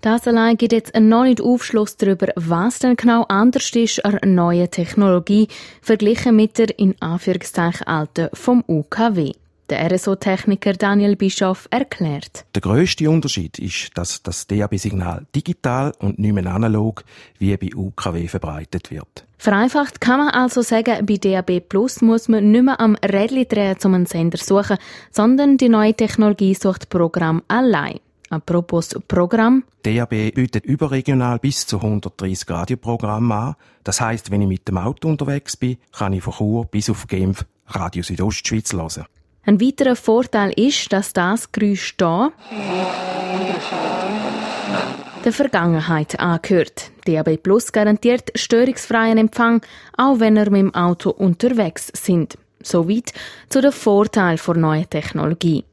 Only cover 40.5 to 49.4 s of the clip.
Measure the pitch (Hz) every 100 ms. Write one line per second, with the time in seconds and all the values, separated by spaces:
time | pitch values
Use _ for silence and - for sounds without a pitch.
40.5 | - 247 294 - 196 202 196 175 226 -
41.5 | - 208 196 - - 175 170 277 - -
42.5 | 214 196 185 185 185 185 185 185 185 185
43.5 | 180 - 180 202 165 185 214 214 - 220
44.5 | - 202 196 - - - - 240 226 285
45.5 | 196 170 165 160 160 151 - 175 165 -
46.5 | 185 151 - - _ - 156 156 160 -
47.5 | 208 - 220 208 208 233 240 - - -
48.5 | 233 262 254 - 226 226 220 220 -